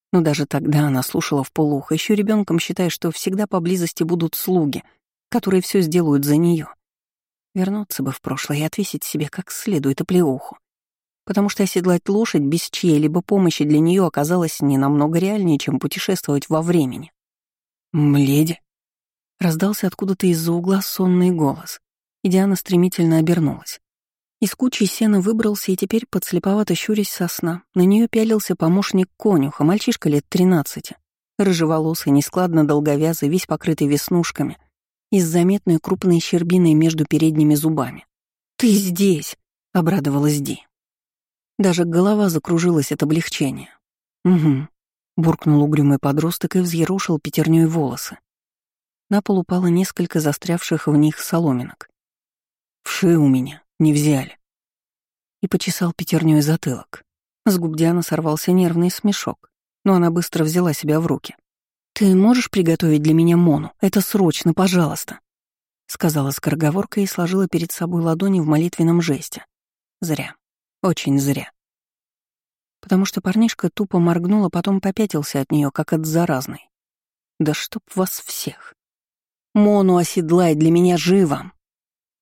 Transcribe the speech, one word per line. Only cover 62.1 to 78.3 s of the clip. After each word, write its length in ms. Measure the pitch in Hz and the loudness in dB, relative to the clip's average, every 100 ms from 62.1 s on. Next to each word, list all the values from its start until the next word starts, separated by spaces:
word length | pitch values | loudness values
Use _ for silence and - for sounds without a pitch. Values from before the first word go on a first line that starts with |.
| 185 | 6
можешь 340 | 202 247 - | 6 4 0
приготовить 520 | 202 165 165 165 151 | 0 0 2 2 2
для 120 | 151 | 4
меня 220 | 160 170 170 | 4 4 4
мону? 360 | 170 147 156 - | 4 2 -2 -4
Это 200 | 190 202 | 0 0
срочно, 520 | - 208 180 - 170 | 0 2 0 2 0
пожалуйста», 680 | 160 185 180 156 160 - - _ _ _ _ _ _ - | 2 2 2 0 -4 -12 -16 _ _ _ _ _ _ -18
сказала 460 | - 170 151 139 | -4 -2 0 -2
скороговоркой 720 | 139 - 147 151 185 202 - | -4 -4 -2 0 0 -2 -4
и 20 | 196 | -4
сложила 400 | - 175 190 190 | -2 -2 -2 -2
перед 240 | 170 165 | -2 -4
собой 320 | - 170 175 | -6 -4 -2
ладони 380 | 165 160 196 190 | 0 0 0 0
в 60 | 151 | 2
молитвенном 540 | 151 170 - 165 170 | 2 0 0 2 2
жесте. 460 | 165 135 - - - _ _ _ _ _ | 0 -4 -6 -16 -20 _ _ _ _ _
Зря. 340 | 170 147 - - _ _ _ _ | -6 -6 -8 -16 _ _ _ _
Очень 380 | 190 160 - 139 | -4 -2 0 0
зря. 320 | 139 139 - _ _ _ _ _ _ _ _ _ _ _ _ _ | 0 -4 -8 _ _ _ _ _ _ _ _ _ _ _ _ _
Потому 240 | - 185 | -2 0
что 160 | 196 - | 0 -2
парнишка 500 | 185 214 226 - 175 | -2 0 0 0 -4
тупо 300 | - 202 180 | -4 -2 0
моргнул, 440 | 170 170 175 214 | 2 0 0 0
а 60 | 185 | 0
потом 300 | 175 196 196 | -2 -2 -2
попятился 600 | 196 190 214 156 147 143 | -2 -2 -2 -4 -4 -6
от 120 | 135 | -2
нее, 180 | 151 143 | 0 0
как 220 | - 151 | -2 -2
от 120 | 160 | -2
заразной. 640 | 156 160 170 151 143 135 _ _ _ _ _ _ _ - | -2 0 0 -2 -6 -12 _ _ _ _ _ _ _ -4
«Да 160 | 151 | -2
чтоб 280 | 147 - - - | -2 -8 -12 -8
вас 260 | 190 185 - | -4 -4 -6
всех!» 480 | - | -12